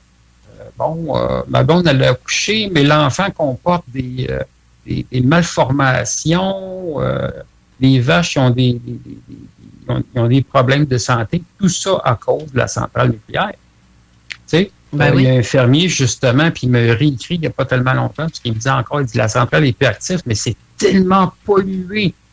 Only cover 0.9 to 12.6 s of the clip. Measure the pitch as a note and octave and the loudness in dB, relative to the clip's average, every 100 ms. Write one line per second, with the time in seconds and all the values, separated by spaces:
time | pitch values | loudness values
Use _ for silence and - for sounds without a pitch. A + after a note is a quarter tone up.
0.9 | E3 D#3+ B2 B2 B2+ B2 B2+ C3 F3 E3+ | -4 -4 -2 -2 -4 -2 0 2 2 4
1.9 | C3 C3 B2 - - - G#3+ G#3 D#3+ C#3+ | 2 2 0 -4 -6 -2 -2 0 2 4
2.9 | D3+ D3 C3 G3 - D3 B2 F3 F3 B2 | 4 2 0 -4 -2 -4 -2 -2 -2 -2
3.9 | B2+ B2+ B2+ B2+ C2 - _ _ _ - | -8 -8 -6 -6 -6 -8 _ _ _ -8
4.9 | E2+ - B2+ B2 E3+ E3 - C3 C#3 C3+ | -6 -4 0 2 2 2 0 0 2 2
5.9 | B2+ A#2+ - D3+ F3 F#3+ F#3+ F#3+ F#3 F3+ | 0 -2 -4 -2 0 0 -4 -8 -10 -8
6.9 | C#3 B2+ C2+ C2 - - _ _ - C3 | -4 -4 -4 -6 -8 -16 _ _ -2 2
7.9 | C3 A#2+ E3+ E3+ D3 B2+ A#2+ B2+ A#2+ A#2+ | 4 2 0 0 0 2 2 0 0 -6
8.9 | A#2 - - - - - _ - - - | -12 -14 -20 -20 -20 -20 _ -20 -14 -8
9.9 | B2+ - B2 A#2+ C3+ - C#3 B2+ C#3 D3 | -6 -4 -2 2 2 2 2 2 2 2
10.9 | B2+ - A#2+ A2 F3 E3+ - F#3+ - G3 | 0 0 -2 -2 -4 -6 -2 -2 0 -2
11.9 | F#3 - A2 - C3+ D3+ C3 | -2 0 -2 -2 -4 -4 -4